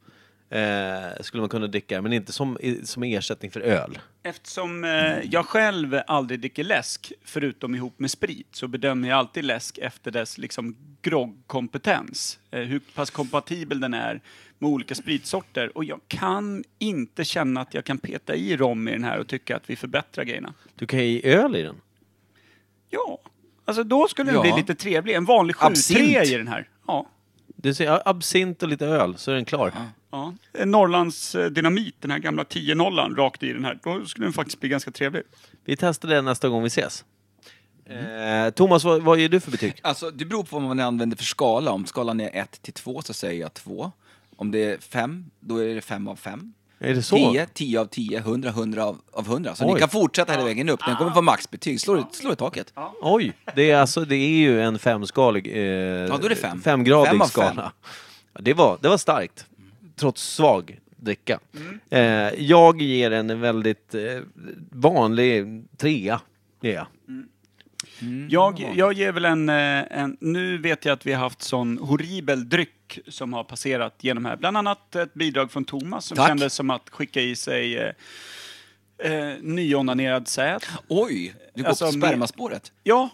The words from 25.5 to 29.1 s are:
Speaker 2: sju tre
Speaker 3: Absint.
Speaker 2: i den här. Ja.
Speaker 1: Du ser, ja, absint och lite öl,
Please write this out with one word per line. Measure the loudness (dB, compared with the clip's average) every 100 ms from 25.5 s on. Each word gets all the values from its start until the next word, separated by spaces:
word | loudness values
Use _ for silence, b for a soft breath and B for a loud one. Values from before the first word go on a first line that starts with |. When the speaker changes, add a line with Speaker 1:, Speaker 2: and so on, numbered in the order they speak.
| 4
Speaker 2:
sju |
tre | 6
Speaker 3:
Absint. | 6 4 4 6 6 4
Speaker 2:
i | 2
den | -2
här. | -6 -10 _ -4
Ja. | -4 -4 _ _ _ _ -6
Speaker 1:
Du | -4
ser, | 0 2
ja, | 2 2
absint | 0 2 0 0 -2
och | -4
lite | -2 0
öl, | 2 2